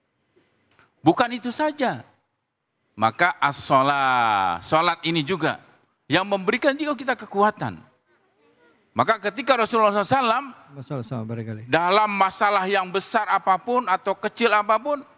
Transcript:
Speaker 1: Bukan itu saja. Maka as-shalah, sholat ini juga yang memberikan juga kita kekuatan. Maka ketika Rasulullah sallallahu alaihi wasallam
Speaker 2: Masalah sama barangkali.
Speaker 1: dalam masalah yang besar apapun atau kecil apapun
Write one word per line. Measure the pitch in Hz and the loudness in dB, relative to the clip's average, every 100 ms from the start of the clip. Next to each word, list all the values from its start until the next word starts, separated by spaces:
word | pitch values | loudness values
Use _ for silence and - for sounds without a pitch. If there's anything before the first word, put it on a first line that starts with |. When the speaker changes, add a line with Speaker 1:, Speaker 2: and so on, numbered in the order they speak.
| _ _ _ _ _ _ _ _ _ _ | _ _ _ _ _ _ _ _ _ _
Speaker 1:
Bukan | 151 180 240 | 2 4 0
itu | 240 240 | -2 -6
saja. | 269 302 294 233 127 - _ _ _ _ _ _ _ _ - | -2 -4 0 -4 -4 -12 _ _ _ _ _ _ _ _ 0
Maka | 113 - 175 - | 0 2 0 2
as-shalah, | 143 131 - 135 139 139 131 123 113 101 92 87 | -2 -2 2 4 4 2 2 2 2 2 0 -2
sholat | - 156 170 170 | 0 2 2 -2
ini | 165 165 | -2 -2
juga | 143 180 147 - - _ _ _ - | -4 -2 -2 -4 -12 _ _ _ -2
yang | 165 | 0
memberikan | 202 196 180 233 285 | 0 -2 -2 0 0
juga | 285 302 254 | 0 -4 -4
kita | 262 | -4
kekuatan. | 247 214 202 208 208 123 80 - _ _ _ _ _ _ _ _ _ _ | -6 -4 0 0 0 -10 -10 -20 _ _ _ _ _ _ _ _ _ _
Maka | 110 135 214 | -2 0 0
ketika | 202 202 247 | -2 -4 0
Rasulullah | 240 214 233 208 | 0 2 2 2
sallallahu | 202 | 2
alaihi | 190 269 | 0 0
wasallam | 233 240 277 - - | 2 -2 -4 -16 -20
Speaker 2:
Masalah | 139 127 135 | -18 -10 -8
sama | - 123 | -6 -8
barangkali. | 110 117 110 107 123 | -8 -8 -8 -10 -2
Speaker 1:
dalam | 156 175 208 208 | 0 2 2 2
masalah | 196 190 - 208 196 | 2 0 2 0 0
yang | 190 196 180 | 0 -2 -2
besar | 190 - 226 190 | -4 0 -2 0
apapun | 190 196 180 240 247 | 0 2 0 0 -2
atau | 214 185 202 - | 0 -2 -2 -4
kecil | 208 - 233 | -6 0 2
apapun | 208 208 220 294 285 - | 2 2 0 0 -6 -8